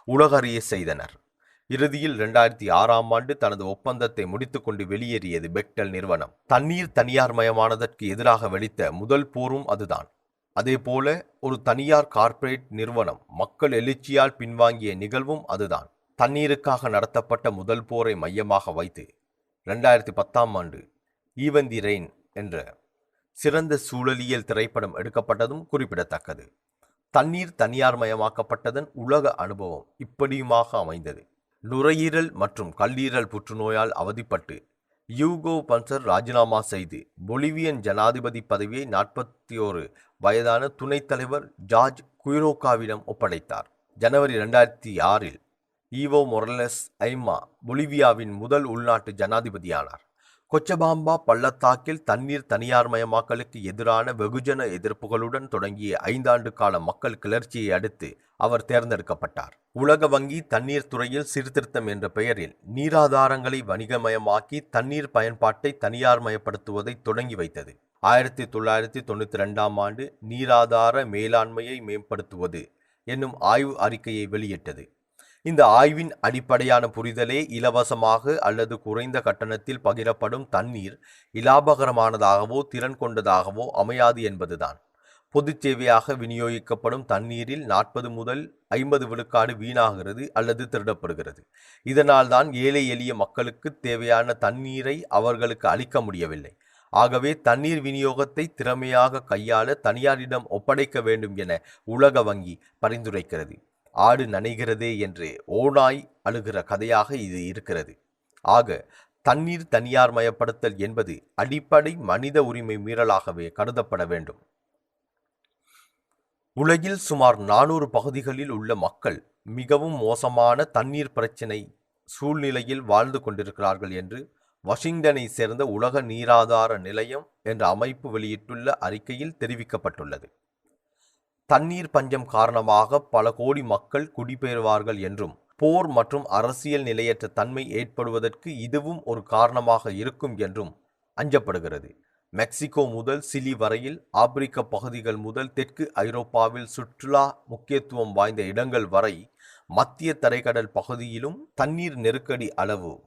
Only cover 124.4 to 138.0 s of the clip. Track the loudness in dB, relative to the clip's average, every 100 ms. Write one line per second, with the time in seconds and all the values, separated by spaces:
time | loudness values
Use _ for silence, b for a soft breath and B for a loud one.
124.4 | _ _ -6 -4 -4 0 2 2 0 -4
125.4 | -4 -2 -4 -2 -2 -2 -4 -4 4 6
126.4 | 6 4 2 0 -6 -6 -6 -8 -14 _
127.4 | -6 0 2 2 -2 -6 -8 -8 -6 -10
128.4 | -12 -8 -4 -2 -4 -8 -10 -10 -10 -8
129.4 | -8 -8 -8 -8 -8 -10 -12 -14 -16 _
130.4 | _ _ _ _ _ _ _ _ _ _
131.4 | 2 4 4 -6 -2 -2 0 -4 -2 2
132.4 | 2 2 4 4 6 2 2 2 2 0
133.4 | -2 -2 -2 -4 -2 -6 -6 -10 -10 -8
134.4 | -6 -2 2 2 0 -6 -6 -8 -10 -12
135.4 | _ 0 2 2 2 2 2 0 -2 0
136.4 | 0 -2 -4 -2 -2 -2 -2 -2 -4 -4
137.4 | -4 -4 -6 -6 -6 -6